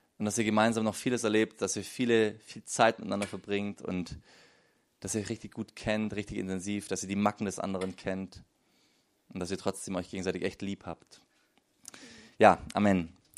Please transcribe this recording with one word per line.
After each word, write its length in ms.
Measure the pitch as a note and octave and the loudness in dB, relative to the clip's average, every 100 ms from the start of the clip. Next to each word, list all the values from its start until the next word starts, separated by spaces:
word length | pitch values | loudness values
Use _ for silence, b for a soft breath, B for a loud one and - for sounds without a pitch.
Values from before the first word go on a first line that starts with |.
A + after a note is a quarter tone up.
| b - | b -6
und 80 | G#2+ | -4
dass 100 | A#2 | 0
ihr 80 | |
gemeinsam 400 | G#2+ G#2+ A2+ A2+ | 2 4 4 2
noch 100 | A2 | -2
vieles 300 | - C3+ B2 | -2 -2 0
erlebt, 380 | A2+ A2 A2 - | 2 4 2 0
dass 120 | G2 | -4
ihr 100 | G#2+ | -4
viele, 540 | F#2+ - A#2+ A2+ G#2+ A2 | -8 -4 2 4 4 0
viel 240 | - A#2+ | -16 -18
Zeit 340 | - - A2+ - | -8 4 4 4
miteinander 280 | - G2+ G2+ | -4 -4 -4
verbringt 540 | G2 G#2 G2+ G2+ - | -8 -4 -4 -4 -8
und 380 | - F#2 E2+ - b b b b b b b _ | -4 -4 -4 -10 b b b b b b b _
dass 140 | G2 | -6
ihr 80 | A2 | -6
euch 80 | G2 | -4
richtig 220 | A2 G#2 | -8 -10
gut 220 | - A2 | -10 -12
kennt, 400 | - - G#2+ G#2+ | -8 -2 0 -2
richtig 220 | G#2 G2+ G2+ | -4 -6 -6
intensiv, 500 | F#2+ F#2+ F#2+ G#2 - | -4 -4 -4 -6 -4
dass 140 | F#2+ | -6
ihr 60 | F#2+ | -4
die 80 | G2 | 2
Macken 300 | G#2 - G2+ | 2 2 -6
des 120 | - | -4
anderen 380 | F#2+ F#2+ F#2+ F#2 | -6 -4 -6 -6
kennt 460 | - F#2+ F#2+ - - _ _ _ _ _ _ _ _ | -6 -6 -8 -14 -20 _ _ _ _ _ _ _ _
und 80 | F#2+ | -10
dass 100 | F2+ | -6
ihr 80 | F#2+ | -4
trotzdem 380 | G2+ - - F#2 | -4 -4 -6 -6
euch 140 | F2 | -6
gegenseitig 320 | G2 F#2 F2 | -6 -4 -2
echt 200 | F#2 - | -4 -4
lieb 240 | G2 G2 - | -8 -8 -10
habt. 340 | E2 _ - _ _ _ _ _ _ - B B B B B | -14 _ -20 _ _ _ _ _ _ -20 B B B B B
Ja, 200 | G#2+ F2 - | 8 8 2
Amen. 380 | G2+ G#2 F#2+ E2 - _ | 2 4 4 0 -10 _